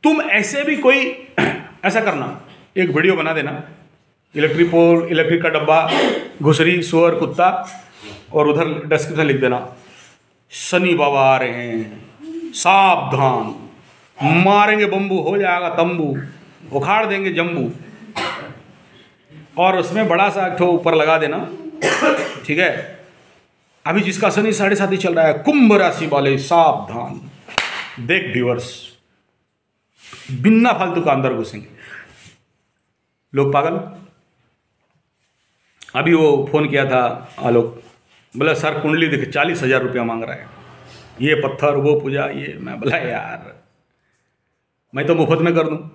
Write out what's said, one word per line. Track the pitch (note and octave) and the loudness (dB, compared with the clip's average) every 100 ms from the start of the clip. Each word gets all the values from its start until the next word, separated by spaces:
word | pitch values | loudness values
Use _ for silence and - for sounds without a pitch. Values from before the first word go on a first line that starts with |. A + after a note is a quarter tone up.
तुम | D4+ D#4 | 2 2
ऐसे | - G3+ G#3 C#4 | 0 0 0 -2
भी | D4 D4 | -2 0
कोई | C4+ C4+ C4 - - - | 2 2 0 -6 -10 -2
<clears throat> | - - - - | -2 -2 -12 -4
ऐसा | - G#3+ | -2 0
करना, | G#3 D#3 C3 - - - - - | 0 -2 -6 -10 -18 -20 -10 -2
एक | F3+ | 0
वीडियो | D3 F3 F#3 | 2 2 2
बना | D#3 | 0
देना, | D#3+ C#3+ - - - _ _ _ _ _ | -2 -4 -6 -14 -20 _ _ _ _ _
इलेक्ट्रिक | D3 D3+ D3+ E3+ | -2 0 2 4
पोल, | E3+ E3+ E3+ E3+ | 6 6 6 2
इलेक्ट्रिक | D#3+ D#3+ E3+ | 0 2 2
का | E3+ | 0
डब्बा, | D#3 D3+ D#3+ D#3+ - - - - - | 0 4 4 4 0 0 -2 -6 -2
घुसरी, | D3 D3+ D#3+ F3+ | 2 4 4 2
सुअर, | E3 E3 E3+ | 2 4 4
कुत्ता, | E3 D3+ C#3+ F3+ - - - - - - - - | 2 -4 2 2 2 -8 -12 -18 -20 -20 -20 -4
और | D#3 D3 | 0 2
उधर | D3+ D#3+ D#3 D#3 | 2 0 -4 -2
डिस्क्रिप्शन | D3+ - D#3 D3+ | -2 0 -2 0
लिख | C3+ | 2
देना, | B2+ B2 - - - - - _ _ _ _ | 0 -2 -6 -18 -20 -20 -20 _ _ _ _
"शनि | - - F3+ F#3 | -10 -2 0 2
बाबा | E3 C#3+ C#3 C3+ | 2 2 4 4
आ | C3 | 4
रहे | B2+ | 0
हैं, | A#2+ A#2+ A#2 G#2+ G#2 G#2 - D4+ E4 E4 | -6 -6 -6 -6 -12 -20 -20 -16 -12 -8
सावधान, | B3+ F3 G3 F#3+ F3 C#3 C3+ C3+ B2 G#2+ - - - - _ _ - C#3 E3 | 0 4 6 6 4 0 0 0 0 -4 -10 -18 -20 -20 _ _ -4 0 2
मारेंगे | F#3+ G3+ G#3 G#3+ G#3 | 4 4 4 4 2
बम्बू, | G3 G3 F#3+ | 0 -2 -2
हो | D3+ G3+ | 0 0
जाएगा | F#3+ F3 F3 | 0 0 -2
तंबू, | E3 E3+ F3 D3+ C3+ - - - - - | 0 0 0 -4 -4 -8 -18 -20 -20 -6
उखाड़ | C#3 C#3 G#3 A3 | -4 0 0 0
देंगे | G3 G3 | -2 -4
जम्बू।" | E3 F3 E3+ A#2 - - - - - - - - - - - _ - - _ _ - - - | -4 -4 -4 -6 -8 -18 -20 -16 -10 -10 -10 -14 -20 -20 -20 _ -20 -20 _ _ -20 -16 -2
और | F3+ F#3+ | 0 0
उसमें | B3 F#3 G#3 | -2 -2 0
बड़ा | E3+ G3 | 2 2
सा | G3 F#3 | 0 -4
एक | - | 0
ठो | F3+ | 0
ऊपर | F3 E3+ | 2 2
लगा | D#3+ D3+ D#3+ | 2 2 2
देना, | D#3 D#3+ - - - - - - D4+ - - - - | 0 -4 -8 -12 -16 -4 -2 0 0 -2 -4 -10 -6
ठीक | D3+ | 0
है, | F3+ B2+ - - - _ _ _ _ _ _ _ - | 0 -2 -10 -18 -20 _ _ _ _ _ _ _ -4
"अभी | F3+ | -2
जिसका | F#3+ F#3+ G#3 | -2 -2 0
शनि | F#3+ A3 | 0 0
साढ़े | G#3+ G3 G3+ | 0 0 0
सात | G3 | 0
ही | F#3 | 0
चल | F#3+ | -2
रहा | E3 D#3+ | 2 2
है, | |
कुंभ | D3 - D4 A#3 | 2 0 4 6
राशि | G3+ F3+ D#3+ D#3+ | 6 4 0 -2
वाले | C#3+ C#3 C#3 | 0 2 0
सावधान।" | C#3 E3+ D#3+ - - A#2 B2 - - - - - - - - - A#2+ | 2 4 4 2 -4 -10 -10 -12 -16 -20 -8 -6 -6 -8 -12 -12 -2
देख | F#3 - | -2 0
व्यूअर्स, | B2 B2 A#2+ - - - - _ _ _ _ _ _ _ _ _ _ - - - | -2 -2 -2 -6 -12 -16 -20 _ _ _ _ _ _ _ _ _ _ -20 -20 -12
बिना | C3 C#3+ A3 A#3+ | 0 4 4 4
फालतू | - F#3 F3 | 2 0 0
का | D3 | 0
अंदर | C3+ C3 | 2 0
घुसेंगे | A#2 A2 G#2 G#2 - - - - - - _ _ _ _ _ _ _ _ _ _ | -2 -6 -10 -18 -20 -20 -20 -20 -20 -20 _ _ _ _ _ _ _ _ _ _
लोग, | C3+ C#3 | -2 0
पागल। | C#3 D#3+ F#3 - - - _ _ _ _ _ _ _ _ _ _ _ _ _ _ _ _ _ - - | 0 0 -4 -8 -18 -20 _ _ _ _ _ _ _ _ _ _ _ _ _ _ _ _ _ -8 -2
अभी | D3+ | 2
वो | E3 D#3 C#3+ C3+ | 4 4 2 0
फोन | D3+ D3+ | -2 0
किया | C#3+ | 0
था | C3+ B2+ A#2+ A#2 - - | 0 0 0 -4 -14 -6
आलोक, | A#2+ A#2+ A2+ - - _ _ _ _ A2+ | 0 2 0 -6 -20 _ _ _ _ -4
बोला, | D3 | -2
"सर | D3+ D3+ D3+ | 0 -2 -4
कुंडली | D3+ D#3 E3 | -2 0 0
देख, | C#3 - | -2 -4
चालीस | D3 D#3 E3+ | -2 -2 -2
हजार | C3 C3 | 0 0
रुपया | B2+ B2+ | 0 -4
मांग | A2+ A#2 | -4 -6
रहा | A2+ | -8
है, | C3+ - - - - - - - - | -12 -16 -20 -20 -20 -20 -20 -20 -6
ये | C3+ | -2
पत्थर, | D3+ C#3 C3+ D3 C#3+ | 0 -2 0 0 2
वो | C#3 D3 | 2 2
पूजा, | C3+ C#3 C#3+ | 0 -4 -4
ये।" | C#3 C#3+ D3 | -6 -10 -12
मैं | - - | -12 -6
बोला, | B2 B2 | -4 -2
"यार, | E3 A2 G#2+ A2+ - - _ _ _ _ _ _ _ _ _ _ _ _ _ | -4 -8 -8 -14 -16 -20 _ _ _ _ _ _ _ _ _ _ _ _ _
मैं | C3 D3 | -6 0
तो | |
मुफ्त | E3 D3+ D#3+ | 0 2 2
में | E3+ | 2
कर | E3 | 0
दूं।" | D#3+ D#3 - | 0 -4 -10